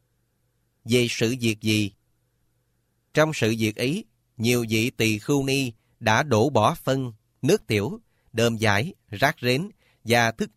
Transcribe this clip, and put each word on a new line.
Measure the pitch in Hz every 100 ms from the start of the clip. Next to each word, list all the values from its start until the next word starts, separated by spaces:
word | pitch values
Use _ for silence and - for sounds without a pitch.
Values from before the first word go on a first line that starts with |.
| _ _ _ _ _ _ _ _ 110
Về | 123 120
sự | - 113 127
việc | 117 107
gì? | 107 107 101 - _ _ _ _ _ _ _ _ _ _ _
Trong | 147 156
sự | 151 110 113
việc | 110 107
ấy, | 123 190 - _ _ -
nhiều | 113 123 117
vị | 110 120
tỳ | - 110 104
khưu | - 143
ni | 135 135 131 - _ _
đã | 113 113
đổ | 151 110 135
bỏ | 117 110 170
phân, | - 135 127 110 _ _
nước | 131 208 -
tiểu, | 107 107 220 _ _ _
đờm | 110 117 113
giải, | 107 101 165 - _
rác | 101 135 -
rến | 120 127 202 _ _ _
và | 107 117 117
thức | - 214